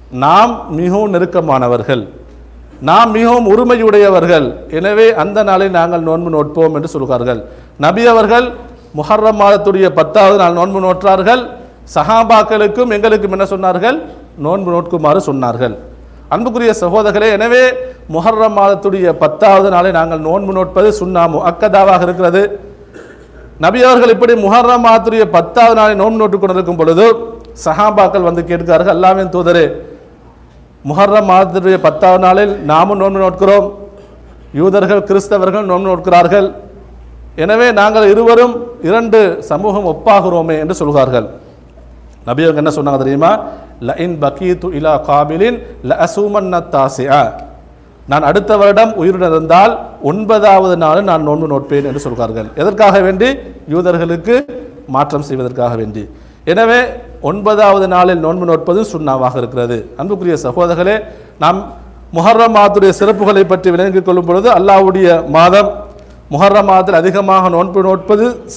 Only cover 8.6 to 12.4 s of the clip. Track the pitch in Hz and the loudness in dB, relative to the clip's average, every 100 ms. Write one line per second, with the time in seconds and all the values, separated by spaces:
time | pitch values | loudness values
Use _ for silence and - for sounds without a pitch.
8.6 | - - - 147 147 214 214 208 202 208 | -20 -20 -16 -10 -2 0 0 2 2 2
9.6 | 196 190 190 160 151 214 196 202 175 170 | 2 0 0 2 0 4 4 4 2 0
10.6 | 185 196 185 180 196 190 190 254 240 - | -2 -2 -2 -2 0 0 2 0 -2 -16
11.6 | - - - 156 147 226 226 220 | -20 -20 -8 -6 0 0 2 2